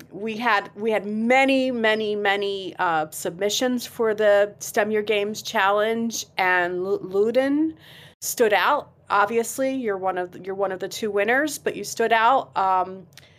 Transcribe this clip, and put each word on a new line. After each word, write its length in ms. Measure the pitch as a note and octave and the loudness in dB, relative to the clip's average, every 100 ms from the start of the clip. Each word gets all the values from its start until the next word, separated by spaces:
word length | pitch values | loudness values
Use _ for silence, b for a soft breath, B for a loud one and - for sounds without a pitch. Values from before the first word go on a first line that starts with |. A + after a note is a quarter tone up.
| - | -12
we 260 | F3 A3 G#3+ | -10 -8 -4
had, 360 | A#3+ G3+ G3 G3+ | 0 0 -2 -6
we 140 | A3 | -2
had 160 | G#3 G3+ | -2 -2
many, 640 | G#3+ A3+ C4 C4+ C4+ C4 | -2 2 4 4 2 2
many, 460 | A#3+ A3 G#3+ G#3+ G#3 | 0 0 0 -2 -2
many, 600 | G3+ G3+ G3+ G3 F#3 - | 0 0 -2 -6 -8 -4
uh, 260 | F3 D#3+ D#3 | 0 0 -2
submissions 720 | - F#3 E3+ G3+ G#3 B3+ B3 - | -6 -8 -4 -2 0 -2 -2 -6
for 300 | - A3+ G#3 | -2 -2 2
the 400 | G#3+ G3+ G#3 - | 4 4 2 -4
stem 320 | - A3+ G#3 | -6 -2 0
Your 140 | G#3+ | 0
Games 400 | G#3 G#3 G#3 G#3+ | 0 -2 -2 -6
Challenge, 840 | - A3 G3 G#3 G#3+ A3+ A#3 A3 - - | -4 0 2 2 0 -2 -4 -6 -8 -2
and 440 | F#3 F3+ F3 F3+ | 2 4 2 -2
Lu-, 160 | F#3 G3+ | -2 -4
Luden 760 | F#3 G3 A3 A#3+ C4+ C#4+ D#4+ D#4 B B B B | -2 0 2 2 2 2 0 -4 B B B B
stood 320 | - - A3+ | -8 2 4
out. 360 | G3 G3 C#4+ - _ - | 4 2 0 -2 _ -2
Obviously, 640 | - G#3 A#3 A3+ - C4+ C4+ | 2 2 0 -2 -2 -2 -2
you're 220 | A3+ G3 | -2 -2
one 200 | F#3 F3+ | -2 -2
of 140 | F3+ | -6
the, 80 | F3+ | -8
you're 160 | F#3 F#3+ | -10 -4
one 160 | G3 | -2
of 80 | F#3 | -4
the 80 | F#3+ | -8
two 240 | - G#3+ | -6 -2
winners, 480 | G3+ G3+ B3+ D4+ - | 0 2 2 0 -4
but 160 | - F3+ | -6 -6
you 80 | |
stood 280 | G3+ - A#3 | -8 -2 2
out. 440 | A3+ A3+ C4+ - - | 4 4 2 0 -2
Um, 480 | F#3+ F#3 F#3 F#3+ F3 - B | 0 0 -2 -8 -18 -20 B